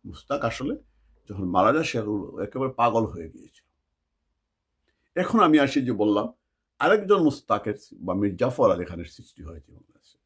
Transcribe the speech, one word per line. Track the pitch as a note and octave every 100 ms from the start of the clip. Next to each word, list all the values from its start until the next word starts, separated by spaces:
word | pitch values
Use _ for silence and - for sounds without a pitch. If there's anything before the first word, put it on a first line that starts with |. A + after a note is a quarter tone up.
মুস্তাক | A2 - _ C#3+
আসলে | A2+ - C3+ D4 _ _ _ _ -
যখন | G2
মারা | F#2 F#2 G#2
যায়, | D3+
সে | D#3+ A#2+ G#2 G#2 - -
একেবারে | G2+ C3 C3
পাগল | - A#2 A2+
হয়ে | A2 F2 D#2+
গিয়েছিল। | - - _ _ _ _ _ _ _ _ _ _ _ _ _ _ _ _
এখন | E3+ F3+ A3+
আমি | F3+ D#3
আসি | C#3 D3
যে | B2
বললাম, | G#2 G#2 G2+ A#3 - _ _ _ _
আরেকজন | D#3 G#3 F#3+ G3
মুস্তাকের | D#3 - - G#2 A2 G#2 -
বা | - F#2
মীর | F#2 G2+
জাফর | F#2 - B2 A2+
আলী | F2
খানের | E2+ F2
সৃষ্টি | E2 - - -
হয়েছে | D#2 D#2+ _
বাংলাদেশে। | - _ _ _ _